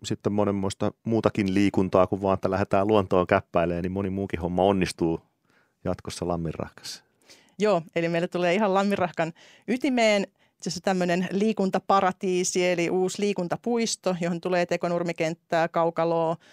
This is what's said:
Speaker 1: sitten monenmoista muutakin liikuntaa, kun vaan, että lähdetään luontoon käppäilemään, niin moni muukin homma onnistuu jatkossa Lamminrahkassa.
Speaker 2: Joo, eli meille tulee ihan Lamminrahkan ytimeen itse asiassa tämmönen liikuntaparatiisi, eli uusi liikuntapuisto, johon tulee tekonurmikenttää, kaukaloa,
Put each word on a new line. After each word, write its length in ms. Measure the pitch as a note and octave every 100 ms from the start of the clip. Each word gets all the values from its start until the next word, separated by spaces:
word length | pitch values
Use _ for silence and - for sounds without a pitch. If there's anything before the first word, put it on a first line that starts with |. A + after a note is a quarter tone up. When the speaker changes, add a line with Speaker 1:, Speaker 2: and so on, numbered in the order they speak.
Speaker 1:
sitten 280 | - G#2+ -
monenmoista 600 | G#2 G2+ G2+ G2 - G#2 -
muutakin 500 | A2+ A2+ G#2 - G2
liikuntaa, 520 | F#2+ G2+ - F#2 G2 F#2
kun 160 | G2
vaan, 120 | G2
että 160 | F#2+ G2+
lähdetään 360 | F#2+ G2+ G2+ G2+
luontoon 400 | G#2+ F#2+ F#2+ F2
käppäilemään, 560 | F#2+ - F2 E2+ E2+
niin 100 | F2+
moni 180 | F#2+ G2
muukin 300 | G2 G2 F2
homma 220 | F2 F2+
onnistuu 580 | G2 G2 E2+ - E2 E2 _ _ _ _ _ _
jatkossa 440 | F#2+ F2+ - - F2
Lamminrahkassa. 760 | E2+ D#2+ - - - - - _ _ _ - _ -
Speaker 2:
Joo, 240 | G#3 F3+ D#3+ F3
eli 120 | E3
meille 200 | E3+ F3
tulee 260 | F3 F3
ihan 200 | F#3 G#3+
Lamminrahkan 580 | F#3+ G3+ G3 F3 - D#3+ - - - -
ytimeen 540 | B3 D4 B3 A3 G#3
itse 480 | F#3+ _ _ _ F#3
asiassa 140 | E3+
tämmönen 440 | G3 F#3 F3 F3 F3+
liikuntaparatiisi, 1400 | F#3 A3 G#3 F#3+ F#3+ - G3 F#3 F#3 F#3+ F3+ F#3 F#3 F3+
eli 240 | F3 E3+
uusi 320 | F#3 F#3 -
liikuntapuisto, 920 | G#3 F#3+ F3 D#3+ A#3 A#3 A3+ - F#3 F3+
johon 200 | E3+ E3+
tulee 260 | F3+ F3+ F3
tekonurmikenttää, 1040 | F3 F3 F3 F3 E3 D#3+ E3+ _ E3 E3
kaukaloa, 680 | E3+ E3 E3 E3 E3 D#3+ E3 -